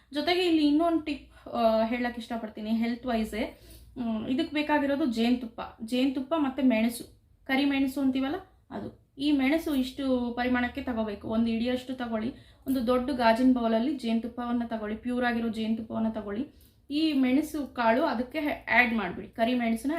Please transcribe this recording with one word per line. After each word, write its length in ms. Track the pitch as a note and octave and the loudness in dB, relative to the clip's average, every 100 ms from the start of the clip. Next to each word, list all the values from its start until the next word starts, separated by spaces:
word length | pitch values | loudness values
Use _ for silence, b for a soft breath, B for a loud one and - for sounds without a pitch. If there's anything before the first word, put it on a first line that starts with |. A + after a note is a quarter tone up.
| _ | _
ಜೊತೆಗೆ 320 | C#4 D4 F4+ F4+ | -4 0 2 4
ಇಲ್ಲಿ 220 | D#4+ D4 | 4 4
ಇನ್ನೊಂದು 340 | D4 E4+ E4 | 4 4 0
ಟಿಪ್, 460 | D#4 C#4+ - - - | -2 -8 -10 -20 -8
ಆ, 380 | A#3+ A3+ A3 A3 | 0 2 4 2
ಹೇಳಕ್ 340 | B3 B3 A#3+ | -2 -4 -6
ಇಷ್ಟಪಡ್ತೀನಿ 500 | - A#3 G#3+ - G#3+ | -8 -8 -8 -8 -2
ಹೆಲ್ತ್ 360 | A3+ A#3 A#3+ B3+ | 0 0 -2 -2
ವೈಸೇ. 540 | A3+ A3 G#3 D#4 B B B - - | -2 -2 -4 -6 B B B -16 -8
ಹ್ಮ್, 280 | A#3 A3 - | -4 -4 -2
ಇದಕ್ಕೆ 260 | C4 D#4+ | -2 -2
ಬೇಕಾಗಿರೋದು 520 | D4 D4 D4 C#4 C#4 D4+ | -2 0 2 2 0 0
ಜೇನುತುಪ್ಪ, 560 | A3 A#3 A#3+ A3 - - - | 2 2 0 -2 -10 -14 -12
ಜೇನುತುಪ್ಪ 500 | A3+ B3 C#4 C4+ - E4 | -4 0 0 0 -2 0
ಮತ್ತೆ 260 | C#4 C4 | 0 2
ಮೆಣಸು, 400 | C4 A3 A#3 A#3 - - _ _ - | 2 4 2 -2 -10 -20 _ _ -4
ಕರಿ 200 | C4+ C#4+ | 0 2
ಮೆಣಸು 360 | C#4 C4+ C#4 | 2 0 0
ಅಂತೀವಲ್ಲ 340 | C4+ C4 C4+ F4+ - _ - | 0 0 -2 -4 -10 _ -14
ಅದು. 320 | A3 G#3 - _ - | -12 -10 -14 _ -4
ಈ 140 | C#4+ | 2
ಮೆಣಸು 440 | C#4+ C4 D#4+ E4 C#4 | 2 4 2 2 0
ಇಷ್ಟು 580 | B3+ - C4+ B3 A#3+ | -2 -2 0 0 0
ಪರಿಮಾಣಕ್ಕೆ 500 | A#3 B3 B3+ A#3+ C#4 | -2 0 0 0 -4
ತಗೋಬೇಕು, 440 | C4 A3+ A3 G3+ - | -4 -4 -4 -6 -2
ಒಂದು 200 | A3+ A#3 | 0 2
ಇಡಿಯಷ್ಟು 460 | A3+ A#3+ B3 C4 | 0 0 -2 -4
ತಗೊಳ್ಳಿ. 400 | B3+ A#3+ A3 A3+ B B B - | -8 -4 -4 -4 B B B -4
ಒಂದು 200 | C4+ A#3 | 0 2
ದೊಡ್ಡ 220 | B3+ B3 | 2 0
ಗಾಜಿನ 420 | B3+ A3+ A3+ B3+ | 2 4 6 6
ಬೌಲಲ್ಲಿ 440 | B3 A3+ A3+ B3 C4+ | 4 4 2 0 -2
ಜೇನುತುಪ್ಪವನ್ನ 640 | A3+ A3+ A#3 A#3+ A#3+ A#3+ A#3 | 0 -2 -2 -6 -4 -2 -2
ತಗೊಳ್ಳಿ, 320 | A3 G#3 A3 | -4 -6 -6
ಪ್ಯೂರ್ 280 | B3 B3 A#3+ | -4 -2 0
ಆಗಿರೋ 240 | A#3 A#3 | 0 -2
ಜೇನುತುಪ್ಪವನ್ನ 600 | A3 A3 A3 - A3+ A3 | -2 -2 -2 -4 -2 -2
ತಗೊಳ್ಳಿ. 380 | A3 G3+ G3+ D4 b b b - | -2 -6 -6 -8 b b b -6
ಈ 220 | C#4+ D#4+ | -2 0
ಮೆಣಸು 600 | C#4+ B3+ C4+ D#4 D#4 C4 | 2 4 2 0 -4 -6
ಕಾಳು 300 | - A3+ A#3 | 0 2 4
ಅದಕ್ಕೆ 600 | D#4 A3+ B3 D#4 D4 - - | 2 0 -4 -4 -4 -4 2
ಆ್ಯಡ್ 240 | A3+ A#3+ | 4 4
ಮಾಡ್ಬಿಡಿ, 340 | A3+ F#3 F3+ - | 2 -2 -6 -10
ಕರಿ 260 | - A3+ | -2 0
ಮೆಣಸನ್ನ 400 | B3 A#3 A3+ C4+ | 0 0 -2 -2